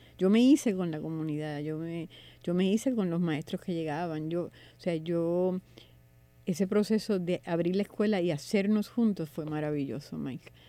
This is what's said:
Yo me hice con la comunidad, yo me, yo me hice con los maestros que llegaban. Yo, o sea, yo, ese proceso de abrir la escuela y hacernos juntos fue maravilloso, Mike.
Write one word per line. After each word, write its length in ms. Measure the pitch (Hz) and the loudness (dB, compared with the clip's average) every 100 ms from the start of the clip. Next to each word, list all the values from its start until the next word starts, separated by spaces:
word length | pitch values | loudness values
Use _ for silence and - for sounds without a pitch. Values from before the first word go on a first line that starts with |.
| - - | -20 0
Yo 120 | 185 | 4
me 100 | 220 | 6
hice 340 | 254 285 247 185 | 8 6 4 0
con 160 | 175 | -2
la 80 | 156 | -4
comunidad, 640 | 156 160 156 151 151 147 | -4 -4 -4 -4 -4 -6
yo 180 | 147 156 | -6 -6
me, 300 | 165 170 160 - - - | -6 -8 -10 -14 -20 -10
yo 100 | - | -2
me 180 | 180 190 | 0 2
hice 220 | 214 277 | 2 0
con 160 | 233 185 | -2 0
los 100 | 170 | 0
maestros 420 | 170 147 - 185 | 0 -2 -4 -8
que 120 | - | -6
llegaban. 560 | 170 156 147 175 156 156 | -4 -4 -4 -4 -6 -4
Yo, 160 | 170 165 | -4 -6
o 60 | - - - | -12 -20 -8
sea, 160 | 180 165 | -4 -4
yo, 640 | 160 170 165 175 185 185 - - - - - - _ - - | -2 0 0 2 0 -2 -8 -20 -20 -20 -20 -20 _ -10 -6
ese 220 | 175 190 | -2 2
proceso 500 | 208 208 220 - 196 | 2 2 0 0 -2
de 240 | 170 175 - | 0 -4 -2
abrir 300 | 170 170 190 | 0 2 0
la 80 | |
escuela 380 | 202 - 208 202 | -2 0 0 2
y 80 | 175 | 0
hacernos 600 | 147 - 208 196 214 202 | -2 0 0 2 2 0
juntos 400 | - 233 185 156 | 0 0 0 -4
fue 160 | - 151 | -6 -4
maravilloso, 720 | 151 151 147 139 120 - 156 | -2 -2 -2 -2 -6 -8 -8
Mike. 340 | 143 123 - - | -6 -8 -14 -20